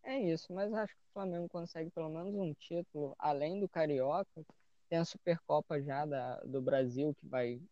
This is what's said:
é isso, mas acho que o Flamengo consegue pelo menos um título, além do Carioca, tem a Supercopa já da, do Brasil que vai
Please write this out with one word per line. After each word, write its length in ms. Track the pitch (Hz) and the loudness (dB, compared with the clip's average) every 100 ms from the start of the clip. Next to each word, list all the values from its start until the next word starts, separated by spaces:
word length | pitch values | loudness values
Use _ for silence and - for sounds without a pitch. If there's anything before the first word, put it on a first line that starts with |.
é 160 | 247 269 | -2 0
isso, 320 | 185 160 - | 2 0 -2
mas 180 | 180 208 | -4 -2
acho 220 | 220 208 | 0 -4
que 60 | - | -8
o 120 | _ | _
Flamengo 340 | 202 196 175 170 | -6 -4 -4 -4
consegue 420 | 175 170 165 160 | -6 -6 -6 -6
pelo 200 | 175 160 | -4 -4
menos 240 | 160 185 | -4 -4
um 180 | 202 175 | -2 -2
título, 640 | 143 - 175 175 147 143 139 | -4 -4 -4 -2 -4 -4 0
além 400 | 151 143 151 196 | 0 2 0 0
do 100 | 190 | 0
Carioca, 760 | 170 156 139 131 170 196 - 156 - _ _ _ | 2 4 4 4 2 -2 -10 -16 -20 _ _ _
tem 100 | 165 | 0
a 60 | 170 | 2
Supercopa 760 | - - 165 - 151 - 151 | -2 0 0 2 2 2 -2
já 240 | 143 135 | -2 -2
da, 360 | 151 139 123 - | -2 -2 -2 -6
do 200 | - 135 | -4 0
Brasil 540 | 131 135 127 123 151 | 4 4 4 2 0
que 120 | 143 - | -2 -4
vai 320 | 127 123 120 180 | 0 0 -2 -12